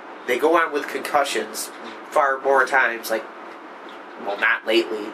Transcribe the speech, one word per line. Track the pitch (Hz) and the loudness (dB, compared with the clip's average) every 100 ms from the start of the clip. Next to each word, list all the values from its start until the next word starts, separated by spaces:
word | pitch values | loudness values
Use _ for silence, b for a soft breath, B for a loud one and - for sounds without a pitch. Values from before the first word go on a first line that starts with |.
| - - - | -16 -12 -2
They | - | 2
go | 151 170 | 4 6
on | 165 | 4
with | 147 - | 0 -4
concussions | 135 - 147 139 110 107 - - - - - - | -6 0 2 2 0 -4 -6 -10 -10 -14 -14 -2
far | 156 139 135 | 2 4 2
more | 135 135 127 | 4 4 6
times, | 135 117 117 113 | 4 2 0 -4
like, | 110 - - - - - - - - - - 104 | -4 -4 -14 -16 -16 -18 -18 -18 -18 -16 -12 -8
well, | 101 | 0
not | 110 113 113 | 0 0 2
lately. | 113 110 107 107 | 2 2 -4 -8